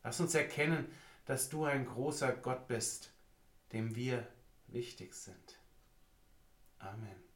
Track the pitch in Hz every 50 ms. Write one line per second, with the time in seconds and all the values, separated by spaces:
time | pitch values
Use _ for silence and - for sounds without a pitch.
0 | - 117 107 - 170 - - 156 143 - - 147 147 160 165 - - - - -
1 | - - - - - - 135 127 - - 147 156 156 147 139 135 127 120 107 117
2 | 135 147 143 - 139 127 123 127 - 127 127 127 - - 123 110 113 - - -
3 | - - - - - - - _ - - - - _ - - 113 110 113 110 117
4 | 123 127 127 120 110 - - - - - - - - - - 120 120 - - -
5 | - - - - - 107 92 - - - - - - - - - - - - -
6 | - - - - - - - - - - - _ - - - - - 98 101 110
7 | 110 101 95 90 - - -